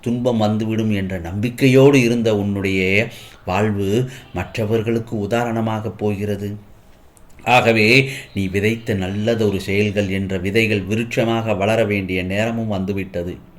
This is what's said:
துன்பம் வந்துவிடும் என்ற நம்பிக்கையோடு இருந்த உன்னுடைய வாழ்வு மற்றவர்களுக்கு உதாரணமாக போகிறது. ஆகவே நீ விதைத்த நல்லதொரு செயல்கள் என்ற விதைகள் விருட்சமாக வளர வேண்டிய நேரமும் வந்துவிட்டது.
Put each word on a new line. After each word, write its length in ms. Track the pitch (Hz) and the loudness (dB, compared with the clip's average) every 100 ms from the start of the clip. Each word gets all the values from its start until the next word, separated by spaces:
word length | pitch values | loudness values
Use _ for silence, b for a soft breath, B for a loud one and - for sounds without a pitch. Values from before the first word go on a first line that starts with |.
துன்பம் 360 | - 123 123 117 | -4 -2 0 2
வந்துவிடும் 540 | 107 107 110 110 110 | 2 0 0 0 0
என்ற 260 | 104 95 92 | 0 -2 -6
நம்பிக்கையோடு 760 | 85 98 117 123 135 131 135 143 | -6 -4 -4 2 4 8 8 6
இருந்த 280 | 117 120 113 107 | 4 2 2 2
உன்னுடைய 480 | 101 101 98 95 92 98 120 B B B - | 0 0 0 0 2 2 0 B B B -4
வாழ்வு 440 | 92 107 101 98 107 131 B B | 0 0 0 0 0 -2 B B
மற்றவர்களுக்கு 800 | 90 90 - 107 113 107 117 113 113 | -8 -8 -4 -2 0 0 -2 -4 -6
உதாரணமாக 720 | 101 117 120 113 113 110 107 | -2 -2 -2 -2 -2 -2 -6
போகிறது. 600 | - 104 98 104 98 101 104 - - - - - _ - - - | -4 -4 -2 -4 -4 -6 -10 -14 -20 -20 -20 -20 _ -20 -12 2
ஆகவே 440 | 123 117 110 107 127 135 B B | 4 4 4 6 6 4 B B
நீ 120 | - 98 | -6 -2
விதைத்த 460 | 95 104 113 - | 0 0 -2 -4
நல்லதொரு 680 | 101 92 101 107 117 107 95 | -4 -2 -2 -2 0 0 0
செயல்கள் 480 | - 98 107 101 98 | -2 0 0 0 0
என்ற 280 | 95 98 95 | -2 -2 -4
விதைகள் 500 | 92 101 110 107 92 | 0 0 2 0 -2
விருட்சமாக 720 | 107 120 - 113 117 113 98 | -4 -4 -2 0 0 -2 0
வளர 240 | 101 113 | 0 2
வேண்டிய 380 | 107 104 95 92 | 2 0 -2 -4
நேரமும் 440 | 90 98 113 117 110 | -2 -2 -2 -2 -4
வந்துவிட்டது. 680 | 98 95 98 95 87 87 82 - | -4 -4 -4 -6 -6 -8 -10 -16